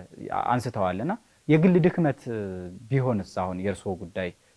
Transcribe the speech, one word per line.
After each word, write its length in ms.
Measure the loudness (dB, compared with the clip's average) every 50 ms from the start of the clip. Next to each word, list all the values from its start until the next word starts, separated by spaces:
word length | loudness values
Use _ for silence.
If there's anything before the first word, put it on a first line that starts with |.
| -6 -12 -16 -14 -10 -6 -4 -2 0
አንስተዋልና 680 | 0 0 0 0 -2 -2 -2 -2 0 -2 -2 -4 -4 -6 -8 _ _ _ _ _ 4
የግል 280 | 4 6 6 6 6
ድክመት 440 | 6 6 4 2 2 0 0 0 -2 -6 -8 -6 -4 -4 -6 -6 -8 -10 -10 -12 -12 -6
ቢሆንስ 460 | 0 0 2 2 2 0 -2 -2 -4 -4
አሁን 200 | -4 -4 -2 -4 -4
የእርስዎ 340 | -4 -4 -4 -4 -4 -6 -6
ጉዳይ 320 | -6 -8 -10 -6 -6 -6 -6 -8 _ _ _ _